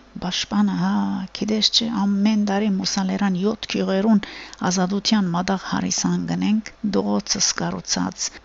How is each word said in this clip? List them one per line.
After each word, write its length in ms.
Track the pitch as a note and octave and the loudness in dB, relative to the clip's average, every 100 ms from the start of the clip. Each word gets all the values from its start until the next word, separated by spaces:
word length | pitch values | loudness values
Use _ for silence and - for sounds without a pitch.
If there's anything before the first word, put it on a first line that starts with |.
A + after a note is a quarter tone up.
| - - | -16 -8
պաշտպանը, 520 | F3+ - - G#3 G3+ F3+ | -4 -4 -2 2 2 2
հա, 120 | F#3 G3+ G3 G3 F#3+ - | 2 2 0 -2 -6 -4
գիտես 320 | G#3 G#3+ G#3 | -2 2 2
չէ, 140 | - A#3 A#3 | 2 0 0
ամեն 400 | G3+ G3+ G#3 G#3+ G#3 | 2 2 4 2 2
տարի 220 | G3 G#3+ | 2 2
մուսալերան 640 | F#3+ F#3 - F#3+ G3 G3+ F3+ | 0 0 -2 0 0 2 2
յոթ 280 | G3+ A3 - | 0 -2 -2
գյուղերուն 480 | G3+ F#3+ F#3+ G#3+ G#3 - - - - F#3 | -2 0 2 4 4 2 -12 -16 -6 -2
ազատության 640 | F#3 F3+ G3+ - A3 F#3 | 0 0 0 2 2 2
մատաղ 320 | E3+ F#3 F#3+ - | 0 0 -2 -2
հարիսան 560 | F#3 F3+ - F3+ F3 E3+ | -4 -2 -2 0 -2 -2
գնենք, 420 | F3 F#3 G#3+ - - G#3 G3 | -2 0 0 -2 -6 -2 0
դողոցս 520 | G3+ G#3 - G3+ - - | 0 -2 -2 -2 -2 -2
կառուցած 640 | F2 F#3 - F#3 F3+ - - - | -4 -4 -4 -2 -2 -4 -8 -4